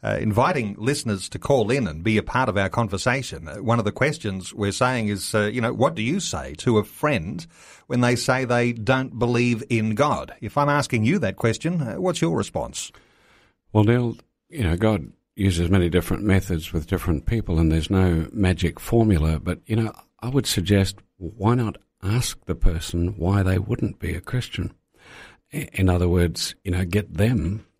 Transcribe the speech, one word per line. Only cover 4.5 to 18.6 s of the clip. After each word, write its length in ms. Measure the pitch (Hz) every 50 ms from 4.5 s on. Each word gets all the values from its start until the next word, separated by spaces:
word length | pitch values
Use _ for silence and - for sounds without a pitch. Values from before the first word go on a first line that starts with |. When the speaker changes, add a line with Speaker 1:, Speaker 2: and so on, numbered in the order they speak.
| -
Speaker 1:
we're 160 | - 101 101
saying 360 | 98 - 131 127 127 120 110
is, 280 | 104 104 98 - - -
uh, 80 | 107 104
you 180 | 104 110 123
know, 100 | 117 117
what 220 | - 104 123 151 165
do 80 | 113
you 180 | 110 120 160 202
say 360 | - - - - 67 67 71
to 240 | - - 131 113 107
a 40 | 101
friend 640 | - - - - 151 147 101 78 85 - - - - - - - - - - _
when 160 | _ 127 123
they 140 | 123 123 123
say 280 | 120 - - 127 131 131
they 300 | 120 123 120 120 120 117
don't 460 | 117 107 113 131 131 131 131 - 117
believe 440 | 120 120 120 117 123 120 120 110 - -
in 240 | 120 110 107 110 107
God? 400 | 107 143 147 135 73 67 - - -
If 160 | - 104 -
I'm 100 | 143 143
asking 380 | 143 143 147 135 - - 117 107
you 140 | 120 175 202
that 160 | 131 95 95
question, 440 | - - 117 107 - - 160 180 170
uh, 160 | 143 113 95
what's 240 | 90 180 185 175 -
your 140 | 165 165 165
response? 560 | 156 - - - - - 113 - - - - _ - _ _ _ _ _ _ _ _ _ _ _ _ _ _
Speaker 2:
Well, 120 | - 107 104
Neil, 340 | 104 120 123 123 117 113 - _ _ _ _ _ _
you 140 | - 151 113
know, 140 | 82 82
God 340 | 87 107 110 107 92 67 57 - _ _ _ _
uses 340 | - 98 98 87 82 87 82
many 200 | 95 95 87 85
different 340 | 80 90 85 - - - -
methods 500 | 110 95 95 90 - 92 80 80 - -
with 140 | 85 76
different 400 | - 98 90 - - 80 69 -
people, 320 | - 117 113 101 - 87 80
and 120 | 85 78
there's 200 | 78 80 78 -
no 360 | 98 95 95 90 85 80 78 -
magic 480 | - 107 98 92 90 -